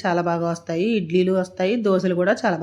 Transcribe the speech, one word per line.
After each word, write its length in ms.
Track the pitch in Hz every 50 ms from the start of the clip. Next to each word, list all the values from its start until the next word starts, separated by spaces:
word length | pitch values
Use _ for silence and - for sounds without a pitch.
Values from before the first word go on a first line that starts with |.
చాలా 220 | - 190 175 175
బాగా 240 | 170 175 170 170 170 170
వస్తాయి. 380 | 170 165 - - 165 165 185 226 233
ఇడ్లీలు 360 | 214 180 156 170 185 180 185 190
వస్తాయి, 380 | 185 180 185 - - 185 190 226 240 214
దోశలు 300 | 202 190 185 185 185 180 170
కూడా 140 | 180 190 233 240
చాలా 180 | - 220 180 160